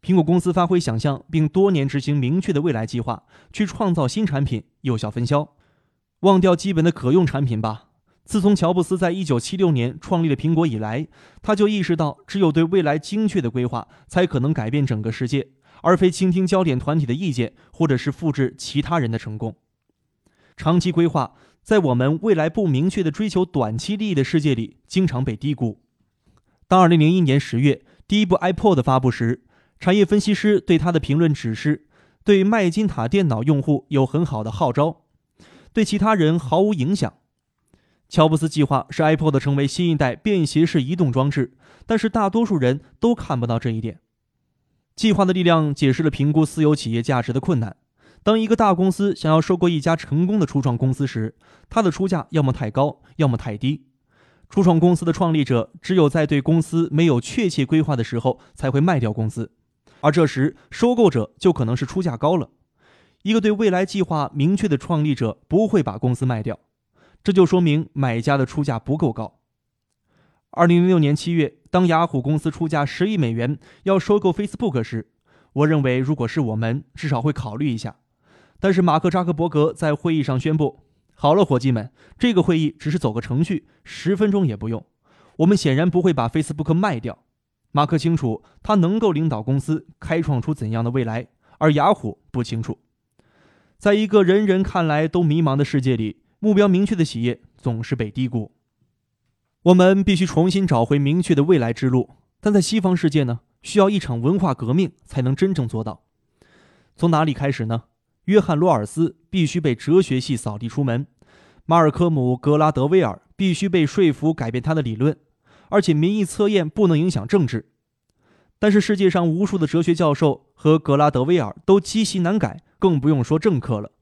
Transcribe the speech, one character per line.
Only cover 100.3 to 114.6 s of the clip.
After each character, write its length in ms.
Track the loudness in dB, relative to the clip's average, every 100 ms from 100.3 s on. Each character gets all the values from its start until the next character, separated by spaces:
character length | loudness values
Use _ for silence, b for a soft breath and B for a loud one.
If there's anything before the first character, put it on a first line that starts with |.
| 0 0
新 160 | 0
找 200 | 0 0
回 160 | 2 0
明 200 | 2 0
确 140 | 2
的 80 | 2
未 160 | 4 2
来 140 | 2
之 160 | -2 0
路， 220 | 0 -2 -10 _ _
但 120 | 0
在 80 | 2
西 180 | 2 0
方 180 | 0 0
世 140 | 0
界 140 | 0
呢， 160 | -2 -4 _ _
需 180 | -4 2
要 100 | 2
一 80 | 2
场 220 | -4 -4
文 180 | 0 0
化 160 | 0
革 180 | -2 -2
命 200 | 0 0 -4
才 160 | _ -4
能 120 | -2
真 180 | 0 0
正 140 | 0 -4
做 160 | -6
到。 220 | -8 -12 _ _ _ _ b b b b b
从 160 | _ 0
哪 140 | 2
里 80 | 0
开 180 | 0 -4
始 160 | -4 -4
呢？ 180 | -6 -8 _ _ _ 0
约 120 | 2
翰 180 | 2 0
罗 140 | 2
尔 160 | 2 -2
斯 300 | -2 -2 -4 _
必 140 | -2
须 160 | 0 0
被 140 | -2
哲 260 | -4 2 2
学 200 | 2 -2
系 160 | -4 -6
扫 200 | -6 -8
地 120 | -8
出 160 | -4
门， 240 | -2 -2 -6 _ b b b b
马 120 | -2 2
尔 140 | 2
科 180 | 2 0
姆 280 | 2 0 0
格 200 | 0 2
拉 140 | 2
德 160 | 0 2
威 160 | 2
尔 180 | 0 -4 _
必 180 | _ -2
须 160 | 0 0
被 160 | 0
说 280 | 0 2 2
服 200 | 2 -2
改 160 | -2 -4
变 140 | -4